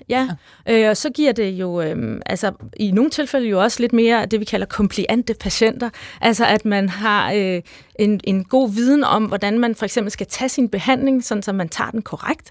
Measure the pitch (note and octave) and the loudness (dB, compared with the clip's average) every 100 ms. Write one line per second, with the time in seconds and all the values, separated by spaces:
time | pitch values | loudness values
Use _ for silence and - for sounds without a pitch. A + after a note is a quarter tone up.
0 | - B3+ C4 E3 - - - A3+ G#3+ G#3 | -4 -2 -2 -6 -12 -12 0 2 4 2
1 | D4+ B3+ D4 A3 G3 F#3 F#3 F3 D#3+ D#3+ | -2 0 0 2 -2 -4 -4 -2 -4 -4
2 | A2+ A2+ - F#3 G3 - - - G#3 F#3+ | -6 -6 -6 -4 -4 -6 -14 -6 0 2
3 | D4+ - C#4+ C#4 A#3 F#3+ A3 - A#3+ A#3 | 2 0 -2 -2 0 2 0 0 0 4
4 | A3+ A#3 G3 A3 G#3 G3+ G3 - G3+ - | 4 2 0 -2 -2 -4 -4 0 0 0
5 | F3+ A3+ A#3+ A3 - - A3 - A#3+ - | -2 -2 -2 -4 -4 2 2 2 -6 -6
6 | - - A3+ A3+ A#3 G#3+ G#3+ G3+ G3 F#3+ | -18 0 0 4 4 2 2 2 0 0
7 | A3 G#3 - G#3 F#3+ F3+ - - - - | 0 2 2 0 0 -2 -6 -20 -16 0
8 | G#3+ G3+ - F#3+ F#3 C4 B3 G3+ B3 C#4+ | 0 2 0 -2 2 2 2 2 4 4
9 | C4+ G#3+ G#3+ G3 G3+ A3+ A#3 A3 G3+ - | 4 2 0 -2 0 2 0 0 -2 -2
10 | F#3+ - G3 - C4 - A#3+ G3 A3 B3+ | -4 -6 -8 -4 -4 0 0 0 0 2
11 | C4+ C4 - G#3 G3+ G3 E3+ - - A3+ | 2 0 0 -4 -2 -2 -4 -4 -4 -6
12 | - D3+ - - - | -8 -8 -6 -6 -8